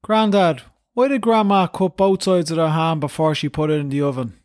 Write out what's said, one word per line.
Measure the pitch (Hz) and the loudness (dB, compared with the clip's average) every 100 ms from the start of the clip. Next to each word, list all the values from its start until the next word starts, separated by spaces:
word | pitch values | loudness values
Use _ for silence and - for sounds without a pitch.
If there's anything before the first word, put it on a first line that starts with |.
"Granddad, | - 220 214 202 175 139 - _ _ | 0 0 2 2 2 0 -10 _ _
why | - 269 | -2 0
did | 277 | 0
Grandma | 226 226 202 196 180 | 0 2 2 2 0
cut | - 190 - | -2 -4 0
both | 196 190 | 0 2
sides | - 185 160 | 2 0 0
of | 165 | -2
her | 160 | 0
ham | 160 165 160 | 0 0 -2
before | 143 - 156 147 | -4 -2 -2 0
she | 147 | -4
put | - 151 | -2 -2
it | 151 | -2
in | 143 | -2
the | 139 | -2
oven?" | 143 131 120 - | -2 -4 -8 -12